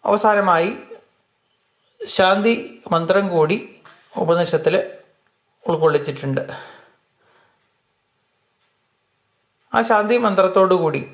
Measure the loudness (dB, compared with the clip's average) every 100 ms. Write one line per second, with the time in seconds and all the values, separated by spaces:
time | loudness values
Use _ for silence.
0 | 0 2 2 2 2 2 0 -4 -16 -20
1 | _ _ _ _ _ _ _ _ _ _
2 | -6 0 2 2 0 -2 -6 -18 -4 -2
3 | 2 0 0 0 0 0 -6 -20 -20 -20
4 | _ -6 0 0 0 0 0 0 -2 -14
5 | _ _ _ _ _ _ -6 0 2 2
6 | -4 -8 -6 -6 -8 -14 -18 -20 _ _
7 | _ _ _ _ _ _ _ _ _ _
8 | _ _ _ _ _ _ _ _ _ _
9 | _ _ _ _ _ _ _ -2 2 0
10 | 2 0 2 2 2 2 2 2 0 -4
11 | -10